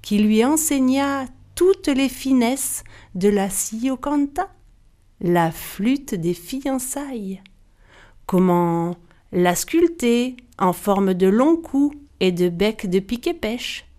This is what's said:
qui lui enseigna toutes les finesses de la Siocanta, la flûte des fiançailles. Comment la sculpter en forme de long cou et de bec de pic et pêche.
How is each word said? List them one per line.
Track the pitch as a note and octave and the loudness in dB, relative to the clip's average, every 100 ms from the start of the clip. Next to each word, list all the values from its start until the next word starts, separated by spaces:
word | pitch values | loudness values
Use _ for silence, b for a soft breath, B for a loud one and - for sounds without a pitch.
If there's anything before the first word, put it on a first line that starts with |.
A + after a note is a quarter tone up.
qui | - G#3 | -2 0
lui | G#3+ G#3+ | 4 4
enseigna | B3 D#4 D4+ C#4 B3+ C4+ C#4 C#4 C4 - - | 4 2 0 0 2 2 0 -4 -8 -14 -18
toutes | - F4+ G4 - | 0 2 2 0
les | C4 C4+ | 0 0
finesses | B3+ C4+ C4 A#3 C4+ - - B B B | -2 0 2 2 0 -4 -8 B B B
de | F#3 G3+ | 0 2
la | G#3 G3 | 2 0
Siocanta, | G3 - A3 C4 B3+ C#4+ D4 C#4+ D#4 F#4+ - _ _ _ _ _ _ | -4 -6 -4 -4 -4 -2 0 -2 -4 -8 -10 _ _ _ _ _ _
la | F3+ F3 E3 | 0 2 2
flûte | D#3+ - - G#3+ C#4 C#4 G3+ | -2 -14 -4 -2 -2 -2 -4
des | E3 | -4
fiançailles. | F3 - C4+ C#4 C4 B3+ C#4+ C#4+ B3 G3 F#3+ - _ b b b b b b - | -4 -8 -8 -4 -4 -6 -8 -8 -10 -10 -10 -14 _ b b b b b b -2
Comment | F#3 F#3 F3 F3 E3+ E3+ F3 b b b | 2 4 4 2 0 -2 -6 b b b
la | F3+ F3 | 0 2
sculpter | F3 - E4 E4+ E4 A#3+ A#3+ B3 B3+ _ - | 2 0 2 2 2 2 2 0 -6 _ 0
en | F#3 | 0
forme | F3 - G3 G3 | 0 0 2 2
de | F3+ F#3+ | 2 2
long | G#3 C#4+ E4 | 4 4 2
cou | E4 C#4 C#4+ - - _ | 0 0 0 -2 -20 _
et | F#3+ | 0
de | F3 F3+ | 2 0
bec | E3+ G#3 A3 G3 | 2 -2 -2 -2
de | F#3 | -2
pic | G3 A#3+ - | -2 -4 -4
et | |
pêche. | E4+ G#3+ A#3+ - - - | -4 -6 -6 -8 -12 -16